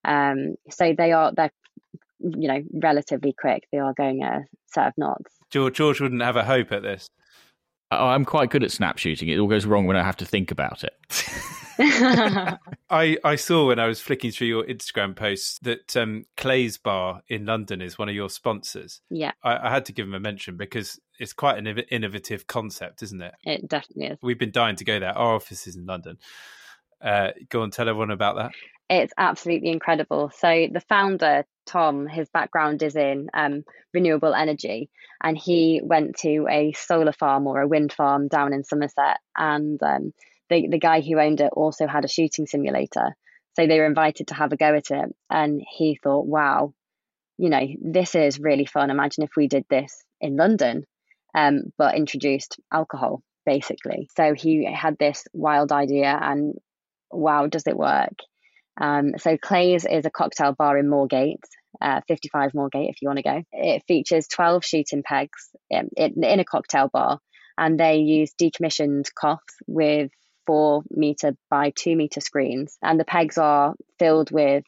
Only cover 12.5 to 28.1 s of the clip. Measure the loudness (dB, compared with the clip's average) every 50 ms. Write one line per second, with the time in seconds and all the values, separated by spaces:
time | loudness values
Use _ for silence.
12.5 | -8 -8 _ -20 -20 _ _ _ 2 2 4 2 0 2 0 0 0 0 0 0
13.5 | 2 4 4 4 4 2 2 0 -2 -4 -4 -6 -4 -4 -4 -8 -6 -4 -2 -2
14.5 | -2 -2 -4 -6 -10 -10 -12 -8 -6 -4 -4 -4 -6 -4 -4 -4 -4 -4 -6 -10
15.5 | -10 -8 -6 -6 -6 -6 _ -4 -2 -2 -2 -2 -6 -10 -12 _ _ -6 -2 0
16.5 | 2 2 0 -2 -4 -6 _ -2 -2 -2 -2 -4 -6 -10 _ _ -8 -8 -4 -4
17.5 | -4 -4 -4 -8 -8 -8 -8 -12 -8 -8 -8 -6 -6 -6 -6 -8 -10 -6 _ -4
18.5 | -4 -4 -8 -14 -14 -14 -16 -16 -20 -20 _ _ -8 -8 -8 -8 -8 _ -4 -2
19.5 | -2 -2 -2 -2 -2 -2 -4 -6 -10 -10 -8 -8 -8 -8 -8 -8 -10 -10 -14 -14
20.5 | -12 -12 -12 -8 -8 -10 -10 -10 -16 _ _ _ _ _ -14 -14 -8 -2 0 0
21.5 | 0 0 -6 -6 -6 -8 -6 _ -6 -6 -6 -6 -8 -12 -10 -10 -10 -10 -10 -8
22.5 | -8 -8 -8 -8 -12 -14 -14 -16 _ -16 -16 -14 -14 -14 -14 -16 -18 _ _ -8
23.5 | -8 -8 -6 -8 -8 -8 -8 _ _ -10 -10 -10 -10 _ -6 -6 -4 -4 -6 -4
24.5 | 0 0 0 0 -2 -4 -4 -4 -4 -2 -4 -6 -4 -2 0 0 0 -2 -4 -10
25.5 | -18 -16 -16 -16 -16 -16 -10 -10 -10 -10 -10 -16 -18 _ _ -20 -20 -20 -20 -20
26.5 | -20 -20 -20 -20 -20 _ _ _ _ _ -4 -2 0 0 0 -2 -4 -8 -14 _
27.5 | -2 -2 -2 -2 -4 -4 -2 -2 0 -2 -2 -4